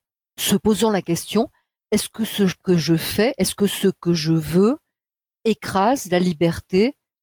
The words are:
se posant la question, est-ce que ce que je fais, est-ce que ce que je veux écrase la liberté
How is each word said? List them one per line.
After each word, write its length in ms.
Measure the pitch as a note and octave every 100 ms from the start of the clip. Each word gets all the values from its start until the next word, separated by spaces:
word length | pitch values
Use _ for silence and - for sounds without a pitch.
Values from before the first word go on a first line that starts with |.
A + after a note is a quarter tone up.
| _ _ _ -
se 180 | - G3+
posant 340 | G#3 G3+ A3
la 120 | G3+
question, 480 | - E3 - G#3 B3+ _ _ _ _
est-ce 180 | G#3+ -
que 160 | -
ce 200 | A3+ - G3 -
que 120 | - F3
je 200 | D3 E3
fais, 380 | - - G#3+ -
est-ce 180 | -
que 120 | - G3
ce 220 | - G3
que 260 | - E3+
je 180 | E3+ D3+
veux 460 | D#3+ D3+ E3+ G#3 D4 - _ _ _ _ _
écrase 680 | A3+ G#3+ - G3 G3+ C4+ F#3
la 80 | F3
liberté 760 | F3+ D#3+ E3+ E3 - F#3 A3+ - _ _